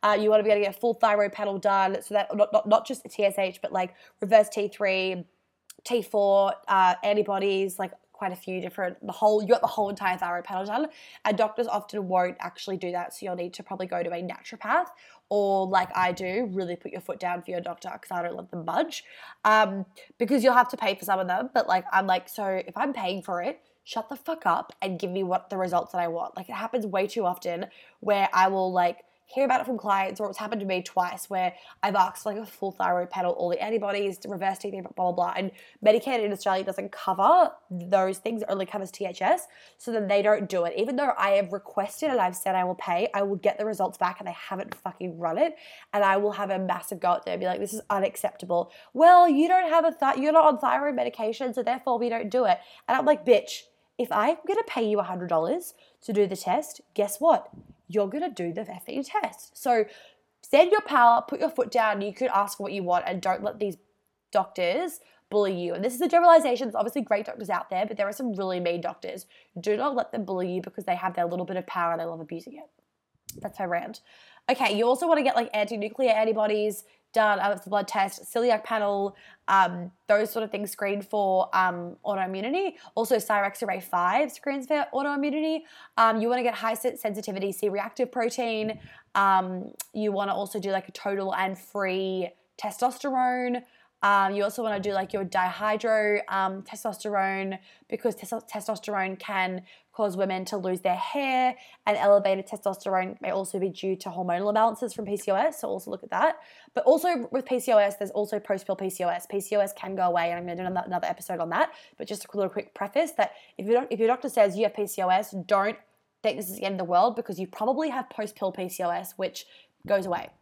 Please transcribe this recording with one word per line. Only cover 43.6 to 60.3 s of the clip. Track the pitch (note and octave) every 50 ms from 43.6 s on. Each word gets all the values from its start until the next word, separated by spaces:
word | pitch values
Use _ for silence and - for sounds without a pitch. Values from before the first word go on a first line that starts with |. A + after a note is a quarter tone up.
| G#3+
results | A3 G#3+ - F#3+ F#3 G3 -
back | F#3 F3+ F3+ -
and | G3+
they | F#3 E3+
haven't | - - - G3 F#3 G3+ G3+ -
fucking | - _ F#3 F3 - F#3 F#3 E3+ E3
run | E3+ E3 E3
it, | G#3 D4+ E4+ D#4+ - - - - - - _ -
and | G#3 G3+
I | F#3+ F#3+
will | G3+ G#3 G#3
have | G#3 G3+ G#3 G3
a | G3
massive | F#3 F#3+ F3+ F3+ F3+ - - G3+ E3+
go | - F3+ F3
at | - -
them | F#3+ F3+
and | F3
be | F#3+
like, | F#3 F3+ -
"This | G#3 G3+ A3
is | A3 - _
unacceptable." | G#3 G3 F#3+ F#3+ - - - F#3+ - - - F3+ F3+ F3 E3+ - - - - - _
"Well, | B3 D#4 E4+ F4+ F4 F4 F4
you | C#4+ C4+ D#4
don't | E4+ F#4 F#4 F#4 E4
have | D#4 E4 D#4+
a | E4
thi-, | D#4+ D#4+ C#4+ C4+ C4+ B3+ C4+
you're | D4+ D#4+
not | E4 D#4
on | D#4 C#4+
thyroid | - - B3 A#3 C4 C#4+ D4 C#4
medication, | B3 A#3+ A#3+ A#3+ - A3+ G#3+ A3+ - C4+ B3 A3+
so | C4
therefore | A#3 A3 B3 C4 - C4+ B3 A3+
we | A#3 A#3+
don't | A3+ A3+ - G#3
do | G3 B3+ B3
it." | G3+ - A#3+ - - - - _
And | - A#3+
I'm | C4 B3+
like, | C#4+ D4+ D4+ D4+
"Bitch, | B3 A#3 G3+ - - - - - _ _ _ _ _ _ -
if | B3 A#3+
I'm | - G#3 G#3 C4 E4 D#4+ -
gonna | - G4+ G#4+ A4+
pay | A4+ - -
you | A3+ G#3+ G#3 G#3
a | G3
hundred | F#3 F#3 F3+ F3+ F3
dollars | E3+ D#3+ D#3+ F3+ C#4 F4+ F4 - - _ _ _ _ _
to | _ - G#3+
do | G#3 G3+
the | F#3+ F#3+
test, | F3+ - F#3+ F#3 C#4 D4+ - - - - _ _
guess | - G3+ G3+ - -
what? | C#4+ E4 D4+ A3 - - - - - _ - _ _ _
You're | E3+ G#3+ G3+
gonna | G3 G3 D4 E4+ F4+
do | A3+ - F3+ E3+ E3
the | F#3 A3
effing | G#3 - F3+ - - - C4+ C#4
test." | - - G#4+ G4 - - - - - _
So | - - C4 A#3+ A3+ G#3+ G#3+ - - - - _ _ _ _